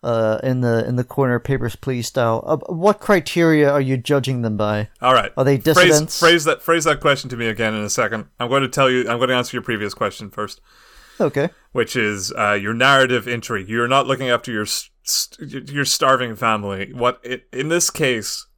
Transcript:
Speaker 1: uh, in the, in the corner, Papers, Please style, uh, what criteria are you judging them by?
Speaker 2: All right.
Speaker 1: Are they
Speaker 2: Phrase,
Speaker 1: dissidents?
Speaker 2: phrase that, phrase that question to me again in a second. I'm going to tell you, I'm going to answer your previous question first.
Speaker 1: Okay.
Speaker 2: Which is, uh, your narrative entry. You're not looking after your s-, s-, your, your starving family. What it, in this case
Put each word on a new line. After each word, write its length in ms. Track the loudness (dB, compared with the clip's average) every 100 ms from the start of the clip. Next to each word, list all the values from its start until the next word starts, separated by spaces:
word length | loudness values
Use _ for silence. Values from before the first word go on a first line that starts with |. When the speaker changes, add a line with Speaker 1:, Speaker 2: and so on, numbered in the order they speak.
Speaker 1:
uh, 360 | -2 0 0 0
in 180 | -2 0
the, 260 | 2 0 0
in 80 | -2
the 80 |
corner, 360 | -2 0 0 0
Papers, 340 | -2 -2 -2
Please 320 | -6 -6 -6 -4
style, 380 | 0 0 0 -2
uh, 120 | -4 -4
what 300 | 0 2 2
criteria 680 | 2 2 2 2 4 6 4
are 100 | 4
you 160 | 0 -2
judging 460 | 0 0 0 -2
them 140 | -4 -2
by? 320 | -2 -2 -4 _
Speaker 2:
All 140 | 2
right. 180 | 4 2 0
Speaker 1:
Are 40 |
they 120 | 2 2
Speaker 2:
Phrase, 160 | 4 6
Speaker 1:
dissidents? 440 | 6 6 2 2
Speaker 2:
phrase 240 | 4 4
that, 160 | 2 -2
phrase 220 | 0 0
that 160 | 2 0
question 300 | 0 0 -2
to 60 | -6
me 80 | -4
again 240 | -2 -2
in 100 | -2
a 60 | -4
second. 360 | -2 -2 -4 -10 _
I'm 100 | -2
going 120 | 0
to 60 | 0
tell 220 | 2 2
you, 100 | 2 0
I'm 80 | 0
going 140 | 0
to 40 | 0
answer 200 | -2 -6
your 60 |
previous 320 | -4 -4 -4
question 340 | -4 -6 -6 -16
first. 300 | -10 -12 -12 _ _ _ -20 -20 -2
Speaker 1:
Okay. 280 | -2 0 -4 _ _
Speaker 2:
Which 220 | -4 -4 0
is, 360 | -2 -2 -8 -2
uh, 140 | 0
your 220 | 0 -2
narrative 520 | 0 4 6 4 2 -2
entry. 360 | -8 -4 -6 -4
You're 180 | -2 2
not 180 | 2 2
looking 240 | -2 0
after 200 | -2 -2
your 100 | -6
s-, 280 | -4 -6 -8 _ -6
s-, 240 | -4 -4 -10
your, 220 | -14 -14
your 220 | -8 -4
starving 520 | -2 2 4 4 2 -2
family. 560 | 0 0 -2 -6 -8
What 280 | -2 -2 -2
it, 200 | -8 -10 _
in 160 | -8 -2
this 200 | 0 -2
case 560 | -2 -2 -2 -4 -10 -14